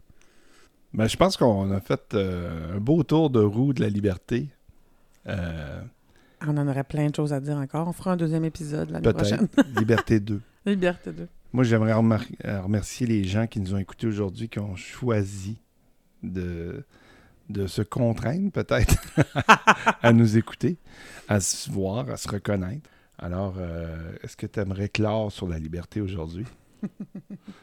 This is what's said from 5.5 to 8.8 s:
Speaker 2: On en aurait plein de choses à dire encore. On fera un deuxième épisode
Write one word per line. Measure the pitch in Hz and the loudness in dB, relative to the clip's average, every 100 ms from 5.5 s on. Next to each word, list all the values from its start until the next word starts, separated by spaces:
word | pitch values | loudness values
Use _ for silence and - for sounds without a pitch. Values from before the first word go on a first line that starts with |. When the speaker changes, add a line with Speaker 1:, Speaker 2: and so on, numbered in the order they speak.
| 80 73 87 113 - _ _ _ - 151 | -6 -10 -12 -14 -18 _ _ _ -10 -4
Speaker 2:
On | 147 | -2
en | 143 | 0
aurait | 135 | -2
plein | 135 151 147 | -4 0 0
de | 143 | 0
choses | 151 | 0
à | 143 | -2
dire | 139 147 | -2 -4
encore. | 135 147 170 | -4 -4 -4
On | |
fera | - 190 | -4 -2
un | 180 | 0
deuxième | 160 160 160 | 0 0 -2
épisode | - 151 151 | -4 -6 -6